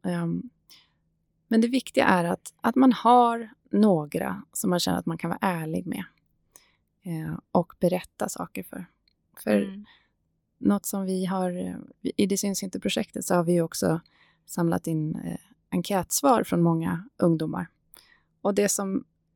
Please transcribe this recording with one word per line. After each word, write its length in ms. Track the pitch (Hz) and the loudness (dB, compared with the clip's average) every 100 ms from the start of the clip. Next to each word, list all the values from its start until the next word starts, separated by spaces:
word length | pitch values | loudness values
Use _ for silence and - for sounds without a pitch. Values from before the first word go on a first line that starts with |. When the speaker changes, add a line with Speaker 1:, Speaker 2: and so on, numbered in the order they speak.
Speaker 1:
Ehm, 480 | 185 175 170 175 240 _ _ - _ _ _ _ _ _ - | -6 -4 -4 -6 -8 _ _ -20 _ _ _ _ _ _ 0
men 120 | 226 | 2
det 80 | 233 | 2
viktiga 360 | 254 - - - | 0 -2 0 2
är 180 | 185 | 2
att, 300 | 170 185 - - | 0 -4 -8 -6
att 140 | 233 254 | 0 4
man 160 | 262 | 4
har 580 | 202 226 247 240 233 220 - - | 6 6 6 6 2 -8 -18 -2
några 720 | 202 214 165 147 165 - 196 - | 4 4 4 0 -4 -4 -6 -10
som 180 | - 196 | -6 -2
man 100 | 175 | 0
känner 180 | 185 180 | 0 -2
att 80 | 175 | -2
man 120 | 165 | -4
kan 120 | 170 | -6
vara 80 | - | -2
ärlig 440 | 196 170 160 175 180 | -2 -2 -4 -6 -6
med, 180 | - - _ _ _ _ - _ _ _ _ | -8 -10 _ _ _ _ -20 _ _ _ _
eh, 360 | 185 160 156 - - | -8 -6 -6 -10 -2
och 200 | - 170 - | -2 -2 0
berätta 480 | 175 180 - - - | 0 0 -6 -8 -8
saker 340 | - 170 - | -6 -10 -10
för. 240 | - - 175 _ _ _ _ - | -12 -14 -16 _ _ _ _ -8
För 260 | 220 208 | 0 0
Speaker 2:
Mm. 220 | 196 196 208 _ _ _ _ _ _ - | 0 -8 -18 _ _ _ _ _ _ -2
Speaker 1:
något 280 | 202 202 - | 0 0 -2
som 180 | 196 | -6
vi 200 | 190 185 | -2 -2
har, 260 | 185 190 180 180 | -2 -2 -2 -4
eh, 200 | 185 - - _ - - | -8 -10 -14 _ -4 0
i 100 | 196 | 2
Det 100 | 196 | 2
syns 260 | 202 190 | -2 -4
inte-projektet 640 | 190 - 202 - - - | -6 -6 -4 -2 -4 -6
så 100 | - | 0
har 100 | 180 | 2
vi 80 | 170 | 4
ju 100 | 175 | 2
också 380 | 165 - 170 165 - _ _ _ - | 2 0 0 0 -4 _ _ _ -10
samlat 400 | - 170 175 165 | -2 0 0 -2
in, 300 | 160 156 - | -4 -4 -6
eh, 220 | - - _ _ - | -8 -12 _ _ -6
enkätsvar 720 | 180 - 196 170 - 277 226 | -4 -2 -2 -2 0 4 4
från 180 | - 175 | 2 2
många 460 | 170 165 170 170 220 - | 2 2 -2 -6 -8 0
ungdomar. 500 | 175 160 156 170 175 _ _ - _ _ _ _ | 2 2 -2 -6 -8 _ _ -20 _ _ _ _
Och 140 | 202 | -2
det 140 | 202 202 | 0 0
som 360 | - 196 190 - _ _ | -2 -4 -6 -8 _ _